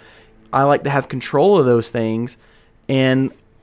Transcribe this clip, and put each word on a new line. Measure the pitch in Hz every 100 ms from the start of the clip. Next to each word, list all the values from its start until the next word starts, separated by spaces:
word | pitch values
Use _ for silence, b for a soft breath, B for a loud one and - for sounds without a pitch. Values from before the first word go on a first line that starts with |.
| B B B B _
I | 131
like | 139 143 139
to |
have | 139 131
control | 131 - 139 185 196
of | 127
those | 120 113
things. | 120 113 113 120 - b b b b -
And | 135 131 131 135 - _ _